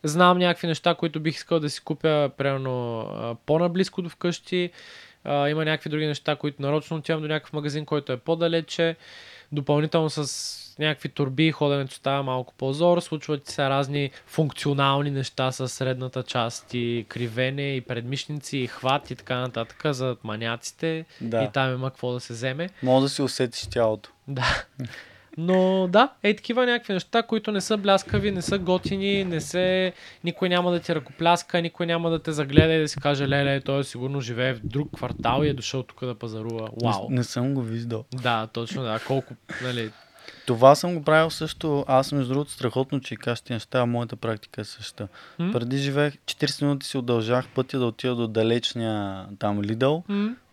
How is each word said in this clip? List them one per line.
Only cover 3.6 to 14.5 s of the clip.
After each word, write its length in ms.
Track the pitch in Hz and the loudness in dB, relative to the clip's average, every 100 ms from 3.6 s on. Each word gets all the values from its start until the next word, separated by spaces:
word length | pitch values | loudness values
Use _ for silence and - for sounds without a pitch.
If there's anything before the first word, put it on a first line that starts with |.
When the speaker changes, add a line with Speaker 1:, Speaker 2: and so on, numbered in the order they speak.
| 175 170 190 - | 4 2 0 -2
Speaker 1:
до 80 | 175 | -8
вкъщи, 640 | - 175 170 - 180 175 - - - - _ | -4 -4 -4 -4 -2 -2 -6 -20 -20 -20 _
а, 260 | - 143 143 | -2 0 2
има 160 | 151 156 | 0 0
някакви 240 | 156 - | -2 -2
други 180 | 151 156 | -2 -2
неща, 280 | 143 - 147 | -2 -2 -2
които 260 | 151 143 | -2 -4
нарочно 360 | 139 151 147 160 | -2 -2 -2 -8
отивам 240 | - 160 | -2 -4
до 60 | 151 | -2
някакъв 260 | 156 - | -4 -4
магазин, 320 | 151 147 147 151 | -6 -4 -4 -2
който 260 | 151 139 | -4 -2
е 60 | 123 | -6
по-далече. 760 | - 165 165 165 160 - 165 165 - - - - - | -2 0 2 0 -2 0 0 0 -12 -20 -20 -20 -8
Допълнително 580 | 147 139 147 151 170 156 | -6 2 2 4 2 0
с 360 | 151 139 - - - - - | -2 -4 -6 -8 -10 -16 -2
някакви 300 | 151 151 139 | -2 -2 -6
торби 420 | - 139 135 160 | -2 -2 4 2
ходенето 420 | 151 147 143 135 | 4 2 2 -2
става 300 | - - 139 | -4 -2 -2
малко 300 | 135 127 127 | -2 -4 -6
по-зор, 460 | _ 135 139 175 175 | _ -4 2 4 4
случват 480 | 170 156 - 151 - | 2 -8 -4 -6 -4
се 220 | - 139 | -2 0
разни 420 | 139 139 143 139 - - | 2 0 -2 -4 -6 -8
функционални 840 | - 151 | 0 0